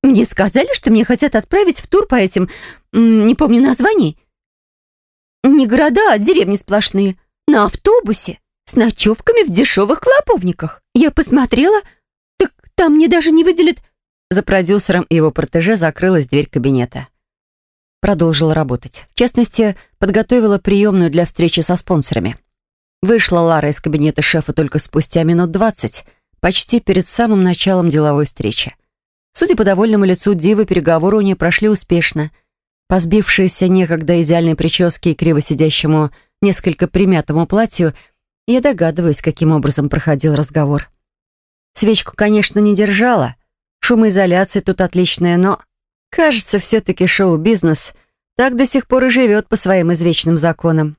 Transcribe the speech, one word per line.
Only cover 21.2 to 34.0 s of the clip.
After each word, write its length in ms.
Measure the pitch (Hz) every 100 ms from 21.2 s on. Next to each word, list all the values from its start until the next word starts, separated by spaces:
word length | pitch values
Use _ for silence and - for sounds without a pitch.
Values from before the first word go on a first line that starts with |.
| 170
встречи 360 | - 165 -
со 140 | 160 180
спонсорами. 600 | - 175 131 - 92 - _ _ _ _ _ _
Вышла 380 | 185 226 - 175
Лара 300 | 170 160 147
из 100 | 147
кабинета 420 | 165 151 151 147
шефа 320 | 147 165 151
только 260 | 147 151 151
спустя 440 | - 156 - 165
минут 280 | 160 170 175
двадцать, 540 | 185 220 - 110 - - _ _ _
почти 400 | 175 185 - 240
перед 280 | - 185 180
самым 340 | - 233 208
началом 480 | 180 175 190 185 170
деловой 340 | 147 151 147
встречи. 500 | 147 - 107 113 - _ _ _ _ _ _
Судя 240 | - 370 226
по 80 | 202
довольному 400 | 190 220 214 196
лицу 280 | 180 -
Дивы, 320 | - 170 208 214
переговоры 520 | 180 151 165 180 214
у 40 |
неё 140 | 196 185
прошли 320 | 165 - 214
успешно. 640 | 208 - 170 160 160 151 _ _ _ _ _ _
По 120 | 185
сбившейся 680 | 165 208 196 - 185 - 185
некогда 540 | 185 170 165